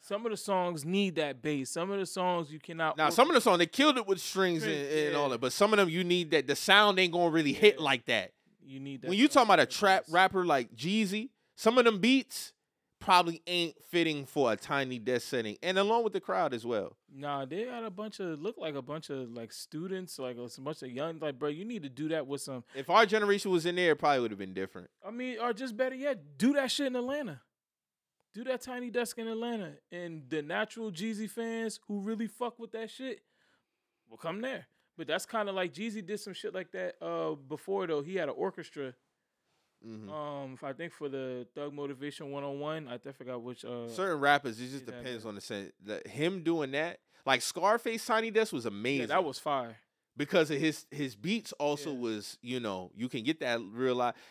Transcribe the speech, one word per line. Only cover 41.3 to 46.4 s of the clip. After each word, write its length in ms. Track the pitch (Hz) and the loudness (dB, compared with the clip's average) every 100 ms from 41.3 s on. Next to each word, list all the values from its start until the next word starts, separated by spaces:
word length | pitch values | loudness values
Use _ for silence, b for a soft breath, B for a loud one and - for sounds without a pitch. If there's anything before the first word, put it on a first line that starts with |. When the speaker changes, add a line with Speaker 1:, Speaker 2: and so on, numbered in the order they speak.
| 127 120 | -6 -10
Speaker 1:
Thug 180 | - 143 | -10 -10
Motivation 580 | 143 143 135 143 - 147 | -6 -8 -6 -10 -10 -8
one 140 | 139 | -6
oh 60 | 143 | -6
one, 340 | 139 147 160 143 | -6 -6 -6 -8
I, 80 | 123 | -10
I 160 | 139 | -12
forgot 300 | 131 127 123 | -12 -10 -8
which, 220 | 117 123 | -8 -10
uh, 240 | 120 120 117 | -8 -8 -6
Speaker 2:
Certain 320 | 117 190 156 | -4 -2 2
rappers, 400 | 143 143 135 110 | 6 6 4 -6
it 40 | 127 | -8
just 160 | 135 | -10
Speaker 1:
did 100 | 131 | -12
that, 80 | 123 | -12
Speaker 2:
depends 220 | 127 120 | -10 -10
Speaker 1:
man. 60 | 110 | -10
Speaker 2:
on 40 | 101 | -12
the 40 | |
sen-, 320 | - 104 98 - | -8 -8 -10 -14
the, 200 | 101 101 - | -10 -10 -8
him 340 | 117 160 190 | -4 -2 -2